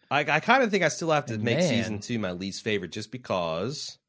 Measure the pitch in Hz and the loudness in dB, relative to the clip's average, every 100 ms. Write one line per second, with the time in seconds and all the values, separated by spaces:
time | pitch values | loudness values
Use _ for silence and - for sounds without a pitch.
0 | - 139 151 151 - 262 233 196 160 - | -2 0 2 2 4 4 4 2 2 2
1 | 165 151 139 110 104 135 180 107 95 104 | 2 2 2 -2 0 2 2 2 0 -4
2 | - 117 98 90 98 - 110 101 90 107 | -4 -4 -2 -4 -6 -6 -2 -2 -2 -8
3 | - 127 127 92 85 82 113 151 - - | -10 -10 -4 -2 0 -2 -4 -6 -10 -14